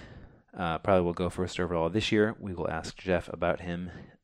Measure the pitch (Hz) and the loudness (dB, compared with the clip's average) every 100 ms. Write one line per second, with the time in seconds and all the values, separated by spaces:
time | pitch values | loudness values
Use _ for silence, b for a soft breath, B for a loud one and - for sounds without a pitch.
0 | B B B B B - 87 80 - 92 | B B B B B -6 -2 0 4 4
1 | 87 85 90 - 90 - 87 85 82 98 | 4 2 -2 -2 -4 -2 -2 2 2 2
2 | - 110 107 113 101 87 82 80 - - | 2 4 4 2 -8 -4 -4 -4 -6 -8
3 | 95 90 - 85 85 85 90 87 90 B | 0 0 0 -2 0 0 -2 -6 -8 B
4 | B - | B -20